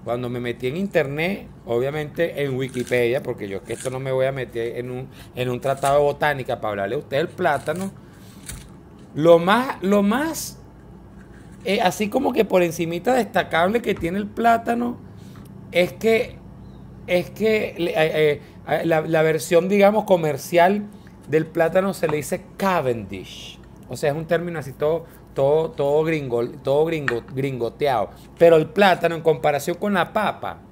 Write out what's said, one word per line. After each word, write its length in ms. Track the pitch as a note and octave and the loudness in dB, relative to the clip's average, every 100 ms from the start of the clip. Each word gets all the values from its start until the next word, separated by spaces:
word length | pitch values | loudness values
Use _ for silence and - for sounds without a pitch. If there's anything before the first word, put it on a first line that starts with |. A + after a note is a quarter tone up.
Cuando 240 | - A#2+ B2 | -4 -6 -4
me 100 | B2 | -6
metí 300 | A#2+ A#2+ B2+ | -6 -4 -4
en 80 | D#3 | -4
internet, 720 | G3+ E3+ C#3 C#3+ E3+ G#3 - - - | -2 0 0 -2 -4 -4 -10 -18 -4
obviamente 720 | A#2+ C3+ D3+ D3 - E3+ - | 0 0 -2 -6 -2 -2 -2
en 160 | C#3+ B2+ | -4 -2
Wikipedia, 640 | C3 B2+ A#2 B2+ A#2+ C3 | -4 -6 -2 2 2 0
porque 280 | C3 A#2 G2+ | -4 -8 -8
yo 80 | F#2+ | -8
es 60 | |
que 80 | - | -8
esto 180 | A#2 C3 | -8 -6
no 80 | C3 | -6
me 140 | C3+ | -4
voy 140 | C3 C3 | 0 0
a 60 | |
meter 460 | C3+ A#2+ A#2 A#2 A#2 | -2 -6 -6 -6 -6
en 140 | B2 | -8
un, 160 | B2+ C3 - - | -10 -12 -16 -16
en 140 | - B2+ | -6 -4
un 120 | B2 | -2
tratado 380 | C3+ C3+ C#3 C#3+ | -4 -2 2 4
de 60 | |
botánica 560 | D3 C#3+ D3+ C#3 B2 A#2 | 2 0 -2 -2 -4 -6
para 100 | G#2+ | -4
hablarle 240 | G#2 G2 | -4 -4
a 40 | C3+ | -4
usted 180 | - C3+ | -4 -4
del 120 | E3 | -4
plátano, 640 | - F3 C#3+ D3+ E3+ F#3+ - - - - - - - - - - - - - | -2 0 0 -4 -6 -6 -10 -20 -20 -20 -20 -16 -16 -18 -20 -20 -20 -14 2
lo 240 | D#3+ E3+ | 8 8
más, 420 | F3 A3 C4 - | 8 2 0 -4
lo 220 | F#3 G3+ | 2 2
más, 560 | G3+ A#3 D#4+ D#4+ - - - - - - - - - - - - | 4 0 -2 -4 -10 -14 -20 -20 -20 -20 -20 -20 -20 -20 -20 -10
eh, 160 | - G3 | -2 0
así 280 | F3+ F3 G#3 | 0 0 -2
como 240 | B3+ C#4 | 0 0
que 120 | A#3+ | 0
por 180 | G#3 F#3 | 2 4
encimita 520 | F3 E3 E3 F3 F3 | 2 0 -4 -2 0
destacable 680 | B3+ G#3 G3 - E3 F3+ A#3 | 0 2 -2 0 0 2 0
que 140 | - G3 | -2 -4
tiene 220 | E3 F#3+ | -2 -4
el 100 | G#3 | -6
plátano 680 | - A#3 A3+ A#3 A#3 A#3+ A#3+ - - - - - - - | 0 2 2 2 -2 -2 -6 -14 -20 -20 -20 -18 -18 -2
es 200 | E3+ F3+ | 0 0
que, 440 | - A3 A3 - - - - - - - - - | 0 2 2 0 -10 -20 -20 -20 -20 -20 -18 -2
es 220 | F3+ - | -2 -2
que 440 | - G#3+ G#3+ - - | -2 0 2 -2 -4
le-, 140 | E3+ | -2
eh, 500 | - D#3 D#3 D3+ C#3+ - - - | 0 0 4 2 2 -6 -18 -4
eh, 140 | D3+ | -2
la, 160 | E3 D#3+ | 2 0
la 220 | D#3 D#3+ | 2 2
versión, 460 | D#3+ D#3 - E3+ F#3 | 2 0 2 2 4
digamos, 360 | G3+ G3 G#3+ | 6 6 4
comercial 800 | G#3 F3+ D#3 C#3+ - E3+ F3 G#3 G#3 - - - - | 2 2 2 -4 0 4 4 4 -4 -14 -20 -20 -2
del 180 | D3+ D#3 | 0 0
plátano 460 | - E3 F#3 G3 | 0 2 2 0
se 160 | F3+ E3 | -2 -2
le 80 | D3+ | -2
dice 260 | C#3 F3+ - - | -4 -8 -8 -4
Cavendish. 1000 | G3 F3 C3 A2+ G2 F#2+ - - - - - - - | 0 0 0 -2 -6 -12 -12 -16 -18 -18 -20 -20 -12
O 60 | B2+ | -4
sea, 140 | D#3 | -2
es 60 | D3 | -2
un 100 | D#3+ | -2
término 320 | E3+ F3 E3 | -2 -2 -8
así 140 | C#3+ | -10
todo, 320 | B2+ D3+ E3 D#3+ - - | -2 -2 -2 -6 -20 -12
todo, 360 | - C#3 D3+ D#3+ | 0 2 2 0
todo 320 | - C#3+ D3 | -2 2 2
gringo, 420 | D#3 D#3+ C3+ A#2 A#2+ | 2 -2 -2 -2 -2
todo 380 | D#3 C3+ C#3 E3 | -4 0 2 2
gringo, 360 | D#3+ C#3 A#2 - | 0 -2 -4 -6
gringoteado. 760 | C3 C#3 C3 A2+ - D3 A#2+ F#2+ - - - | -4 -4 -2 -6 -2 0 0 -2 -8 -20 6
Pero 180 | E3+ E3 | 8 8
el 100 | D#3 | 4
plátano, 480 | - G3+ E3 E3 | 4 4 4 0
en 60 | E3 | 0
comparación 560 | D#3+ D3+ D3+ C#3+ C#3 F3 | 2 2 2 0 -2 -4
con 160 | G#3 | 0
la 200 | G3 D#3+ | 0 0
papa 460 | - F#3+ - G2+ E2 - | 0 -2 -4 -8 -10 -18